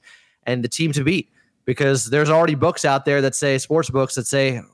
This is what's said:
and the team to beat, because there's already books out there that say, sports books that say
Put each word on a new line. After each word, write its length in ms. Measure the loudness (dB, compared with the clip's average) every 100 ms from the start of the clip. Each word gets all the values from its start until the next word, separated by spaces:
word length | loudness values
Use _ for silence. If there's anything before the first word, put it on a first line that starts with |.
| -20 -20 _ _ -6
and 160 | -4
the 40 | -4
team 240 | -2 -2
to 100 | 0
beat, 260 | 0 -2 -4 _ _ _ -6
because 400 | 0 0 0 0
there's 260 | 0 4
already 240 | 4 4 2
books 300 | 0 0 0
out 200 | 0 0
there 160 | 2
that 140 | 0 0
say, 240 | 0 0
sports 320 | 0 -2 0
books 240 | -2 -2 -4
that 100 | -2
say 360 | 0 0 -2 -10